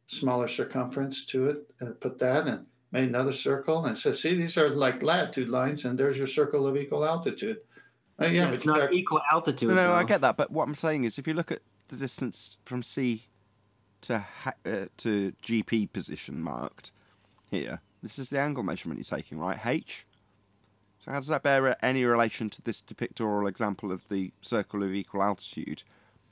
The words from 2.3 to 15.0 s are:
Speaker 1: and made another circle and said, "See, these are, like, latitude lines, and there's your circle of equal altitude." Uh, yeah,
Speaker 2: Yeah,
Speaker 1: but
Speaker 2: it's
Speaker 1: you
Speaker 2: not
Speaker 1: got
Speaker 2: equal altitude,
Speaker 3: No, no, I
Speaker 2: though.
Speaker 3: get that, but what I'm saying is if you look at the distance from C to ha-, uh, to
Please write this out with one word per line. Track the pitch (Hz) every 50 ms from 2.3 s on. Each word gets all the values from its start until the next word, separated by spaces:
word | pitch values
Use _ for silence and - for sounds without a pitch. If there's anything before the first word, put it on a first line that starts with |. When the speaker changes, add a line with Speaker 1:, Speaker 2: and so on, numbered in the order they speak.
| 131 156 175
Speaker 1:
and | 135 110 - - - _ _ _ _ -
made | 127 131 123
another | 120 123 131 139 127
circle | - - 139 139 139 - 160 160 165 160
and | 123 110
said, | - - 143 135
"See, | - - 160 185
these | 175 170 165 -
are, | 170 151 143
like, | 135 147 135 127 127 127 139
latitude | 151 175 185 151 - - 135 123 117
lines, | 123 127 127 143 147 143 -
and | 123 127 127
there's | 135 143 131
your | 135 135
circle | 131 - 151 143 147 147 143 135
of | 139 135
equal | 143 139 - 147 147 151
altitude." | 160 165 170 170 135 - - 101 110 - - - _ _ - - _ _ _ _ _ _ -
Uh, | 156
yeah, | 170
Speaker 2:
Yeah, | 170 175 175
Speaker 1:
but | 135 127
Speaker 2:
it's | 123 139
Speaker 1:
you | 151
Speaker 2:
not | 156 151
Speaker 1:
got | 139 139 175
Speaker 2:
equal | 185 185 - 160 151 - -
altitude, | 156 170 170 151 139 - 120 113
Speaker 3:
No, | 185
no, | 185 180 175 175
I | 175 175
Speaker 2:
though. |
Speaker 3:
get | - 208 160
that, | 135 120 -
but | - 143 -
what | 143 156 127
I'm | 139 147
saying | - - 160 156 143 123
is | 113 -
if | - 131
you | 156 156
look | 170 165 -
at | - - - _ _ _ _ -
the | 131
distance | 127 139 127 - - 135 117 - - - - - - _
from | - 127 123 120
C | - - 143 131 123 113 110 - _ _ _ _ _ _ _ _ _ _ _ _ _ _ _
to | - - 120 107
ha-, | 98 - - - - 131 - - -
uh, | 92 107 98 98 - -
to | -